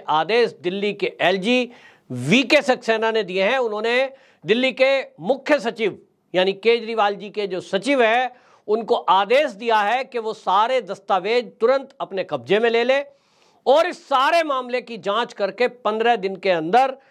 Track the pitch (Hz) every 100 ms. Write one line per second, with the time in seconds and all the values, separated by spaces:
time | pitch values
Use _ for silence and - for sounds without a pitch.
0 | - 151 165 233 220 - 170 196 208 202
1 | 175 - 156 196 190 247 240 - - _
2 | - 127 127 233 247 294 254 240 - 220
3 | 226 220 185 185 190 269 240 208 226 247
4 | 269 - _ _ 151 226 262 226 262 269
5 | - - 170 262 262 294 220 214 214 120
6 | _ _ _ 175 190 196 220 233 214 226
7 | 208 202 202 202 202 180 175 190 214 277
8 | 220 240 247 - _ _ - 220 214 233
9 | - 190 202 254 302 196 233 214 202 247
10 | 262 240 220 214 202 190 233 262 190 196
11 | - 190 185 240 202 - 226 269 269 -
12 | 175 190 165 147 120 202 233 233 240 269
13 | 277 _ _ _ _ _ - 285 339 302
14 | - 262 277 339 311 262 247 247 240 226
15 | 175 214 240 - 196 190 247 240 233 220
16 | 226 233 190 185 190 170 160 220 262 262
17 | _